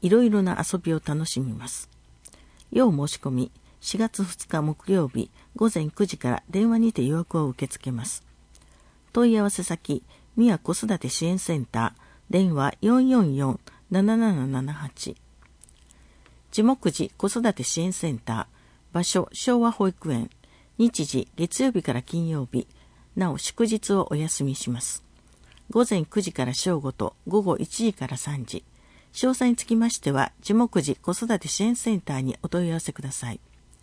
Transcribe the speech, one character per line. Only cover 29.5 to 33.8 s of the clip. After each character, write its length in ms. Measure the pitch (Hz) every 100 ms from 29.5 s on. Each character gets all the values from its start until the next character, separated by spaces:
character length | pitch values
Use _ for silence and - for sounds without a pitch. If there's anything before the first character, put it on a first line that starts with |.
に 60 | 240
つ 80 |
き 120 | - 226
ま 140 | 233
し 80 | -
て 120 | 143
は、 220 | 139 135 -
樹 140 | -
木 280 | 220 240 180
寺 140 | 143 -
子 120 | -
育 260 | 185 233 214
て 100 | 147
支 160 | -
援 120 | 214 240
セ 180 | 233
ン 60 | 196
タ 140 | -
ー 60 | 135
に 180 | 131 -
お 60 | 165
問 180 | 170 175
い 40 |
合 40 |
わ 60 | 165
せ 120 | -
く 100 | -
だ 100 | 139
さ 200 | - 120
い。 80 | - - - _ -